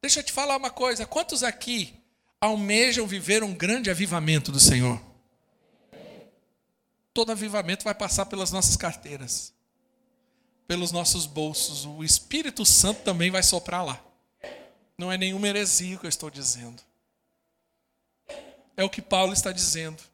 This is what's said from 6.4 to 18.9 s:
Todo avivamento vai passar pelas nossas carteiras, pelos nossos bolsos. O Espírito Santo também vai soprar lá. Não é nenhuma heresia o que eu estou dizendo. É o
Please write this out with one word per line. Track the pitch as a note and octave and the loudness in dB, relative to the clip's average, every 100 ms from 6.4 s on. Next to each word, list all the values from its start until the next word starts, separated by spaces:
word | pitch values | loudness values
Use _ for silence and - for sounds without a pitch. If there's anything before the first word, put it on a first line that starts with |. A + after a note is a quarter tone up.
| _ _ _ _ _ _ _ | _ _ _ _ _ _ _
Todo | - A3+ | -4 -2
avivamento | A3 G#3+ G#3 E3+ G3 | -2 -4 -4 -2 -4
vai | G#3+ | -4
passar | G3+ G3+ - G3 | -4 -2 -2 -2
pelas | G3 F#3 | -4 -2
nossas | F#3+ F3+ - | 0 0 0
carteiras, | F3+ - D3 C#3+ B2+ - - _ _ _ _ _ _ _ _ _ _ _ _ | -2 -6 -14 -14 -8 -8 -8 _ _ _ _ _ _ _ _ _ _ _ _
pelos | F3 F3 | -2 -2
nossos | F3 E3 F#3 D3+ | -2 0 0 -2
bolsos. | D3 D#3 D3+ - C#3+ C#3+ | -4 -4 -2 -4 -4 -10
O | D3+ | -8
Espírito | D#3 - - D4 D#4 - | 2 2 2 -4 -4 2
Santo | G#3 - F#3+ G#3 | 6 6 6 2
também | - F3 E3+ | -2 2 2
vai | F#3 | 4
soprar | F3+ F3+ E3+ F3 | 2 2 -2 -4
lá. | E3+ C3 - _ _ _ - - - _ _ - | -4 -6 -12 _ _ _ -16 -16 -20 _ _ -10
Não | F3+ | -4
é | F#3 | -2
nenhuma | F#3+ G3 G3+ | -2 0 0
heresia | G3+ G3 - F3+ F#3 | 0 2 2 0 -8
o | |
que | E3+ | -4
eu | |
estou | - D#3 | -4 -6
dizendo. | C#3 C3 A#2+ A#2 A#2+ _ _ _ _ _ _ _ _ _ _ _ _ _ _ - - - - _ - | -6 -4 -4 -8 -18 _ _ _ _ _ _ _ _ _ _ _ _ _ _ -16 -16 -16 -20 _ -4
É | |
o | F#3+ | -4